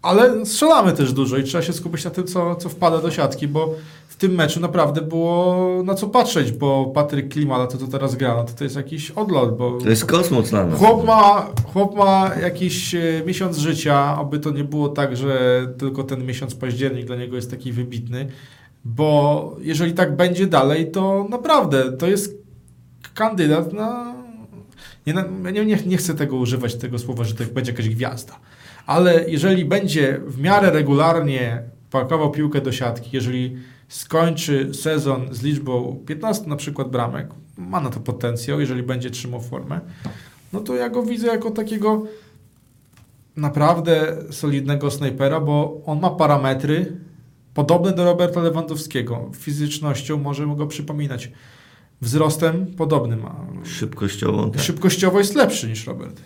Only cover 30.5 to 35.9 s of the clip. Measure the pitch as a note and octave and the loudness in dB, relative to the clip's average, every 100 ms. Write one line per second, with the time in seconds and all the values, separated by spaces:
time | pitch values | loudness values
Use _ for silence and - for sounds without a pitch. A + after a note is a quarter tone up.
30.5 | G3+ F#3+ D3+ C#3+ C#3+ D#3+ E3 D3 C3 A#2+ | 6 6 4 2 4 4 4 0 -2 -2
31.5 | A#2 - - _ C3+ B2 D#3+ D3+ D3+ D3+ | -4 -8 -18 _ -2 0 0 0 0 0
32.5 | D3 C3 A#2 B2 A2+ - C3 A#2 B2+ B2+ | 0 -2 -2 -4 -4 -6 -4 -2 -4 -4
33.5 | B2+ - - _ - - D#3+ E3+ D3+ D#3+ | -8 -16 -20 _ -16 -2 0 2 0 0
34.5 | C#3 C#3 C#3 D#3 D#3 C#3 C3 B2+ A#2+ C3+ | 0 0 -4 -2 0 0 -2 -4 -6 -4
35.5 | C#3+ C3 B2 C3 | -2 -2 -4 -4